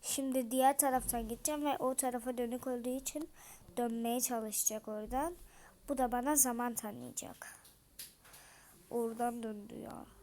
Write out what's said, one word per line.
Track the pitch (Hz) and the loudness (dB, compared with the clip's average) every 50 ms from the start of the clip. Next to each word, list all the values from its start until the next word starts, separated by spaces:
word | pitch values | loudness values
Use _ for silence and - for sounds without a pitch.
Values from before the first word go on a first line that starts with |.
şimdi | - - - - 269 269 254 262 247 220 | -2 -2 -2 0 0 0 0 0 0 2
diğer | 254 262 262 269 285 | 4 6 6 6 6
taraftan | 277 294 277 254 254 - - - 240 233 | 6 4 4 4 2 2 0 -2 -2 -2
gideceğim | 220 240 220 - - 302 302 294 | -4 -6 -2 0 0 0 2 2
ve | 294 277 | 2 2
o | - - 262 262 | 2 2 2 2
tarafa | 262 269 262 240 247 233 254 247 | 2 0 0 0 0 -2 -2 -2
dönük | 240 247 233 240 247 240 | 0 0 0 -2 -2 -2
olduğu | 262 247 247 233 254 254 | -2 -2 -2 -2 -2 -2
için | 269 269 - - 294 311 - - - - - - - - - - | -2 -4 -6 -6 -6 -8 -8 -12 -20 -20 -20 -20 -20 -20 -8 -2
dönmeye | - 240 233 226 233 233 233 233 247 | 0 0 2 2 0 0 0 2 2
çalışacak | 240 - 254 233 220 214 208 - - - 220 214 - | 2 0 0 -2 -2 -2 -2 0 0 0 0 -2 -6
oradan. | - 214 214 214 226 240 262 294 339 349 - - - - - - - - - - - | -6 -6 -6 -4 -2 0 0 0 0 -2 -6 -16 -20 -20 -20 -20 -20 -20 -20 -4 -4
Bu | 285 | 0
da | 262 254 220 | 2 2 2
bana | 247 247 240 277 302 | 2 0 2 4 6
zaman | 285 262 254 240 233 240 240 226 | 6 6 6 4 0 0 -2 -2
tanıyacak. | 233 - 214 208 247 247 247 - - - - - - - - - - - - - - - _ - - - - - _ - - - - - - - - - - - - - - | -4 -6 -6 -8 -8 -10 -8 -8 -8 -8 -8 -12 -12 -14 -16 -16 -18 -20 -20 -20 -20 -20 _ -16 -14 -14 -14 -16 _ -20 -20 -20 -20 -20 -20 -20 -20 -20 -20 -20 -20 -14 -6
Oradan | - 240 233 226 226 226 240 240 233 240 226 | -2 -2 -2 -2 -2 0 -2 -2 -2 -2 -6
döndü | 220 214 208 202 220 233 | -6 -6 -8 -10 -12 -10
ya. | 226 226 226 214 233 - - - - | -10 -8 -8 -10 -10 -12 -14 -18 -20